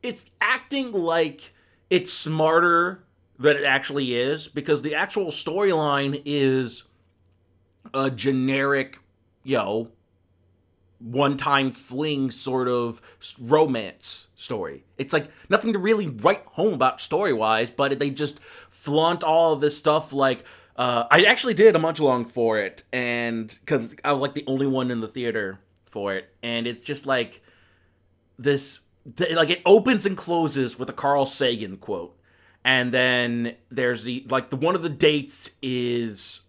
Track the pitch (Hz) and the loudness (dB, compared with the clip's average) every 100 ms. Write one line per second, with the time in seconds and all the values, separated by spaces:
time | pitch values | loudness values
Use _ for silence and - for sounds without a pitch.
0 | 247 - - _ 208 254 - 277 254 202 | -8 -10 -18 _ -2 -2 -4 -6 -2 -2
1 | 165 165 160 - - _ _ _ _ 185 | 0 2 0 -4 -20 _ _ _ _ 0
2 | 180 - 156 156 156 165 175 170 175 190 | 2 -2 -2 2 4 4 4 4 2 -6
3 | _ _ _ - 139 143 143 135 - 143 | _ _ _ 0 2 4 2 0 0 -4
4 | 131 120 127 156 - 147 143 147 143 151 | -2 0 0 -2 -6 -8 -2 -2 0 -4
5 | 190 214 175 - - 175 202 165 151 143 | -2 -2 -4 -6 -4 0 2 2 2 0
6 | 139 143 143 147 135 131 123 - - _ | 0 -4 -4 0 2 2 -2 -10 -20 _
7 | _ _ _ _ _ _ _ _ - 135 | _ _ _ _ _ _ _ _ -8 -2
8 | 135 120 127 131 131 135 139 139 135 - | -2 0 0 0 0 0 2 0 -2 -12
9 | _ _ _ _ 131 127 95 110 113 _ | _ _ _ _ -2 -2 0 -4 -6 _
10 | _ _ _ _ _ _ _ _ _ _ | _ _ _ _ _ _ _ _ _ _
11 | 117 123 139 139 147 139 135 - - 127 | -6 0 0 0 2 2 2 -4 -10 -6
12 | 156 143 135 - 131 127 123 123 117 117 | -4 -2 -4 -4 -4 -2 0 0 -2 -8
13 | - _ - - 120 151 156 120 98 - | -20 _ -20 -14 2 4 4 0 -6 -12
14 | - - - _ - 110 82 67 _ - | -14 -14 -16 _ -10 -8 -8 -10 _ -10
15 | - 165 - - - - 226 196 196 220 | -2 -2 -2 -18 0 0 0 -2 0 0
16 | 175 113 135 202 - - 208 147 131 - | -2 0 0 0 -6 -2 0 2 0 0
17 | - 156 196 117 110 110 117 - 139 139 | -4 -2 0 0 2 0 -2 -2 -2 0
18 | 143 135 147 - - - - - - 151 | -4 -4 -8 -8 -20 -20 -20 -16 -2 2
19 | 165 175 165 160 165 147 147 143 156 156 | 2 0 2 4 4 4 0 0 2 2
20 | 156 139 135 127 - - _ - 123 120 | 0 0 0 0 -8 -20 _ -4 0 0
21 | 117 151 202 240 254 175 220 170 160 156 | 6 6 6 4 0 6 6 6 0 2
22 | 143 123 117 127 113 110 95 - _ 127 | 2 2 -2 -2 0 0 -2 -8 _ -6
23 | 123 120 120 113 110 - - 139 117 - | -4 -4 -4 -6 -8 -14 -4 -4 -4 -6
24 | 139 139 139 147 143 131 139 131 127 120 | -4 -2 -2 -6 -6 -2 0 0 -2 -4
25 | 110 127 120 110 98 95 _ _ _ 107 | -6 -6 -4 -4 -6 -10 _ _ _ -8
26 | 98 95 - _ 120 117 117 120 - 139 | -6 -6 -10 _ -8 -6 -6 -8 -10 -10
27 | 135 131 113 - _ _ _ _ _ _ | -2 -2 -2 -10 _ _ _ _ _ _
28 | _ _ _ - 139 139 - - _ _ | _ _ _ -4 -2 -2 -4 -14 _ _
29 | - - 175 165 156 175 180 214 254 226 | -20 -6 -2 2 2 2 6 6 8 2
30 | 202 190 - 170 156 139 123 - 123 - | 0 -4 -2 0 0 0 -4 -4 -10 -2
31 | 139 143 135 - 131 117 104 95 - 95 | 2 2 0 0 0 0 -8 -12 -8 -8
32 | 87 _ _ _ _ _ - 131 123 127 | -8 _ _ _ _ _ 0 2 2 2
33 | 127 123 120 120 117 - _ 127 123 117 | 2 2 0 -2 -4 -8 _ -2 -2 -2
34 | 113 123 - 131 127 135 160 185 165 135 | -6 -10 -2 -4 -2 -2 0 0 -4 0
35 | 151 151 135 - - _ 131 127 123 120 | 0 0 -6 -14 -14 _ -6 -4 -2 -2
36 | 113 104 - - | -4 -8 -12 -12